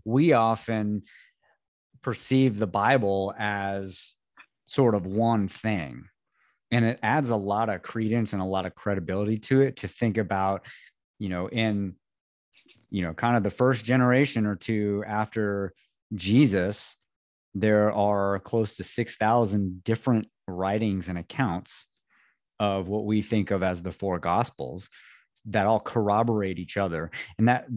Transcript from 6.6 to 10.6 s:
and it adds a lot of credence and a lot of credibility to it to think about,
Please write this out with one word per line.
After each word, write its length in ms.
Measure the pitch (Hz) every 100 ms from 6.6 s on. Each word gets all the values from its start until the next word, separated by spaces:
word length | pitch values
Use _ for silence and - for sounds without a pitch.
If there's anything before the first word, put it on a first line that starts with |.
| _
and 120 | 120
it 140 | 113 -
adds 280 | 107 147 127
a 60 | 110
lot 320 | 98 104 110
of 140 | 92
credence 500 | - 113 107 117 110
and 100 | 101
a 40 | 92
lot 200 | 95 90
of 80 |
credibility 640 | - 104 95 82 95 104 110
to 220 | - 131
it 160 | 135 -
to 100 | 98
think 320 | - 117 104
about, 480 | 95 98 95 98